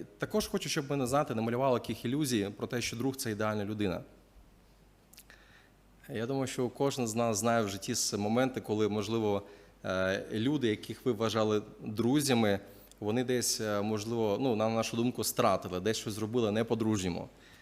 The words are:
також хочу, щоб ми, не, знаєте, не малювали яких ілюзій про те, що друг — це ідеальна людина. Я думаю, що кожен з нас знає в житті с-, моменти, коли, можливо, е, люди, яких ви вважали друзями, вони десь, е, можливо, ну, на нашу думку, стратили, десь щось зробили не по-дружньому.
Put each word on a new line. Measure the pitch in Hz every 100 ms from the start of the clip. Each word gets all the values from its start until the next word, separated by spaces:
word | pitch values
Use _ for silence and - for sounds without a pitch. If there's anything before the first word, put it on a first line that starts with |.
| 165 -
також | - 214 208
хочу, | 196 147
щоб | 160 139
ми, | 143
не, | 123
знаєте, | 139 147
не | 113
малювали | 113 117 117
яких | 120 - 113
ілюзій | 120 139 147 117 98 110
про | 113
те, | 120
що | - 117
друг — | 131 131
це | 117
ідеальна | 104 107 107
людина. | 101 107 101 85 - - - - - - - - - _ _ - - - - - - _ - - -
Я | 123 117
думаю, | 135 127
що | - 123
кожен | - 139 131 117
з |
нас | 110 117 104
знає | 117 117
в | 104
житті | 95 -
с-, | 113 - 104
моменти, | 104 117 131 123
коли, | - 107 107
можливо, | 104 101 113 107 101 - - - -
е, | - 95 95 98 -
люди, | 110 123 151 120
яких | 107 - 110 127
ви |
вважали | 107 110 110 107 107 - -
друзями, | 123 107 117 147 135 120 107 98 - - - -
вони | 104 117
десь, | 123 123 113 -
е, | 110 104
можливо, | 104 107 107 117 110 101
ну, | 135 107
на | 110
нашу | 113 110 117
думку, | 120 117
стратили, | 107 - 120 95 95 90
десь | 98 113
щось | 117
зробили | 101 107 123 110
не | 107
по-дружньому. | 117 113 110 107 92 87 - - - -